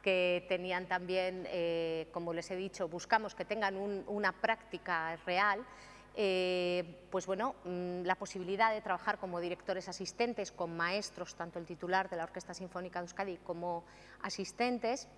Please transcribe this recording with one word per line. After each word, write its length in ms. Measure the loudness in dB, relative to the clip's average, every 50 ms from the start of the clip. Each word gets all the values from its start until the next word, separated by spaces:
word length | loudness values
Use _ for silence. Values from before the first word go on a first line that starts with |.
| 4
que 420 | 6 6 6 6 6 4 2 2 0
tenían 400 | 0 0 2 0 -2 -2 0 0
también, 600 | -2 -2 0 2 2 2 2 2 0 -4 -6 -4
eh, 600 | -2 0 2 2 2 2 0 0 0 -2 -4 -4 -6
como 180 | -4 -4 -2
les 200 | -2 -2 -4 -4
he 40 | -4
dicho, 320 | -4 -4 -6 -4 -4 -4 -4
buscamos 460 | -4 -6 0 4 4 4 4 0 -6
que 100 | -6 -4
tengan 320 | -2 0 2 2 0 2
un, 280 | 0 -2 -2 -2 -2 -2 -2
una 240 | -2 2 2 2
práctica 840 | 2 4 2 2 2 2 -2 -10 -10 -8 -2 0 0 0 0 -2 -4 -4 -2
real, 400 | 0 4 6 6 6 4 2 -2 -10 -14 -18 -18 -18 -18 -20 -20 -10 -2
eh, 920 | 2 4 4 4 4 4 4 4 4 2 2 2 2 0 -2 -6 -16 -14 -2
pues 160 | -2 -2 0
bueno, 300 | 0 0 0 0 -2 -2 -4 -6
mm, 380 | -4 -2 -2 -2 -2 -2 -2 2
la 120 | 2 2
posibilidad 560 | 2 0 -8 -6 -6 -4 -2 2 4 4 4
de 100 | 4 2
trabajar 360 | 0 0 0 0 2 0 0 0
como 220 | -2 -4 -2 -2
directores 500 | 0 -2 -2 -4 -2 -4 -2 -2 -2 -6
asistentes 600 | -6 -6 -6 -8 0 0 2 2 2 -2 -4 -6
con 260 | -4 -4 -4 -4 0 0
maestros, 560 | 0 2 2 0 -2 -4 -8 -8 -10 -10 -6
tanto 240 | -8 -8 -6 -6 -8
el 80 | -8
titular 420 | -8 -8 -6 -2 2 2 2 2 2
de 100 | -2 -4
la 60 | -4
Orquesta 300 | -4 -6 -10 -10 -10 -10
Sinfónica 460 | -10 -10 -8 -6 -6 -8 -6 -6 -6
de 60 | -6
Euskadi 320 | -6 -4 -4 -4 -4 -4 -8
como 460 | -6 -6 -6 -4 -2 -2 -4 -4 -6 -10 -20 -20 -20 -20 -20 -8
asistentes 880 | -8 -6 -4 -4 -6 -8 -2 0 0 0 0 0 0 0 0 -2 -4 -12 -18